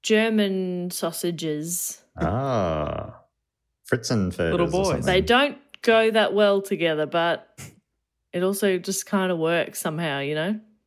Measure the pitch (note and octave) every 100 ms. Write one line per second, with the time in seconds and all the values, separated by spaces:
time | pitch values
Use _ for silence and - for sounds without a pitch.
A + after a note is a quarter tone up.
0 | - G#3+ A3+ A3 G3+ F#3+ F#3 F3+ F3+ -
1 | E3 D#3+ F3 E3 D#3+ D3+ E3 F3 - -
2 | _ - D#2+ A2+ C#3 A#2 F2+ D#2 D2 D2
3 | - - _ _ _ _ _ _ - B2+
4 | - A2+ F2+ E2 E2 E2+ E2+ F#3 G3 -
5 | - F#3 - B3 C#4+ - _ - - A3+
6 | A3 A3 G#3 G3+ G3+ G3 G3 F3+ E3 D#3
7 | D3+ E3+ E3+ D#3 - - - _ _ _
8 | _ _ _ F3 F#3 G3+ G3+ F#3 F3+ F#3+
9 | - G3+ F#3 E3+ D#3+ E3+ - - E3+ D#3
10 | E3 C#3 C#3 D3+ E3+ G#3+ - _